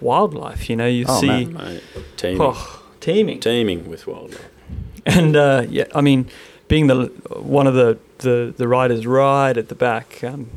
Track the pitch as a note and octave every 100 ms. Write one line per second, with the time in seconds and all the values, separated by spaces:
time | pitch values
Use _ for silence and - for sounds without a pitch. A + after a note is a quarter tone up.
0 | B2 C#3 G3+ A#2 - - - A2+ A#2+ B2
1 | A#2+ B2+ F2 G#2+ B2 E3 - F2 - -
2 | - - F2+ F#2 D3 A#2+ - - - -
3 | - F#3 G#3+ E3+ - A#2+ A2 F2 E2 E2
4 | - E2 - - - - - - - -
5 | - F3+ E3 D3+ C#3+ C3+ A#2 - - D3+
6 | C#3+ C3+ B2+ - - - - D#3 D3 B2+
7 | B2 - - - - C#3+ C#3 C3 A#2+ A2+
8 | - - B2+ A#2+ A#2 - B2 B2+ B2+ A#2
9 | A2+ C3 C#3 C#3 C#3 A#2+ A2 - B2 A2+
10 | A#2+ - A#2+ C#3+ A#2